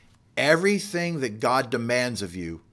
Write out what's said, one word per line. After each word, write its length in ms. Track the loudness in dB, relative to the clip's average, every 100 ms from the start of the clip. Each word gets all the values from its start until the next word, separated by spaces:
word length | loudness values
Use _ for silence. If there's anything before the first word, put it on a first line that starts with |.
| -20 _ _ -2
Everything 840 | 4 4 4 2 -2 -4 -2 -2
that 200 | -4 -2
God 300 | 0 2 0
demands 520 | -2 0 0 0 -4
of 120 | -8
you, 280 | -8 -8 -10 -16